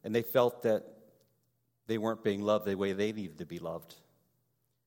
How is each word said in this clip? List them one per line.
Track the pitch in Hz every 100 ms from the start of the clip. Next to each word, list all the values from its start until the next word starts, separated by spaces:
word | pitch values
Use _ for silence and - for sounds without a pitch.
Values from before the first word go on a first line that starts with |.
and | -
they | 113
felt | 113 131 123 -
that | 117 107 - - - _ _ _ _ _ _ _ -
they | 113
weren't | 110 113
being | 110 101
loved | 104 107 104
the | 95
way | 98
they | 95 107
needed | 107 92 78
to | 82
be | 85
loved. | 82 82 - - _ _ _ _ _ _ _ _